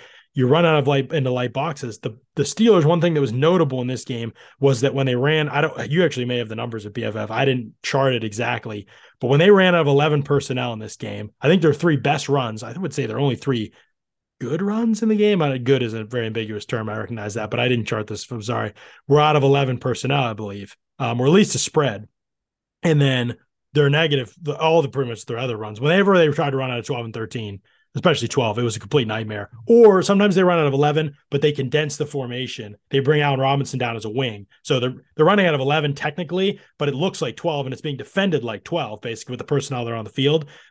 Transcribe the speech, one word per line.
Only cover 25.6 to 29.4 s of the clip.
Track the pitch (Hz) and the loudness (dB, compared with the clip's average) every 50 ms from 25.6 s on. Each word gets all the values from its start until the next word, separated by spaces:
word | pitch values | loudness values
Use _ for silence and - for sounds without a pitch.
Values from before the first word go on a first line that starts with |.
| 110 107 107 110 | -8 -10 -8 -2
Whenever | 131 151 175 196 196 196 196 | 0 2 4 4 4 4 6
they | 175 165 | 6 4
tried | 151 143 156 156 143 | 4 2 0 -2 -2
to | 135 | -2
run | 135 131 127 | -2 -4 -4
out | 123 | -4
of | 120 110 | -6 -6
twelve | - 131 120 117 | -6 -6 -6 -6
and | 113 113 | -8 -8
thirteen, | 117 110 107 - 120 110 101 101 95 - _ _ _ _ _ - | -8 -8 -8 -8 -10 -10 -10 -12 -14 -18 _ _ _ _ _ -8
especially | 117 - 180 147 - 120 | 0 2 2 2 2 -2
twelve, | 110 - 139 120 110 101 117 | -2 -2 0 0 0 -2 -2
it | 123 | -2
was | 117 101 | -4 -4
a | 101 | -6
complete | 101 101 147 143 120 | -4 -2 0 0 0
nightmare. | 107 107 113 113 107 107 104 | -2 -4 -6 -6 -8 -8 -10